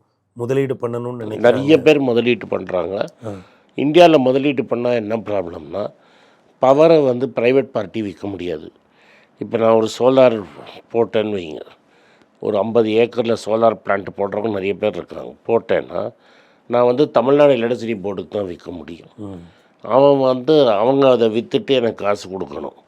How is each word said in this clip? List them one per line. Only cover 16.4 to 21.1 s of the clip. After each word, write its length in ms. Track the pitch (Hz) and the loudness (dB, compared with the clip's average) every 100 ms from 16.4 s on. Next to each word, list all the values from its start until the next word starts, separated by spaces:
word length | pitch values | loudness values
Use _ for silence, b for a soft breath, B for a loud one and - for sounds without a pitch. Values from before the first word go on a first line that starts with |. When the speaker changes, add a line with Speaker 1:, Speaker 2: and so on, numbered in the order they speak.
| b b - | b b -4
Speaker 2:
நான் 180 | 120 | 0
வந்து 260 | 123 123 147 | 2 2 0
தமிழ்நாடு 460 | 120 123 143 147 123 | 2 2 4 4 4
எலக்ட்ரிசிட்டி 440 | 117 120 113 104 | 0 -4 -6 -6
போர்டுக்கு 260 | 98 98 82 | -8 -10 -8
தான் 180 | 107 95 | -8 -8
விற்க 240 | 82 - | -10 -14
முடியும். 380 | 87 73 85 - - | -16 -16 -18 -20 -18
Speaker 1:
ம். 260 | 101 90 85 b b b | -16 -16 -20 b b b
Speaker 2:
அவன் 380 | - 123 143 139 | -2 4 4 4
வந்து, 500 | 131 127 127 156 123 | 2 0 2 4 4
அவங்க 400 | 101 120 139 135 | 2 2 4 4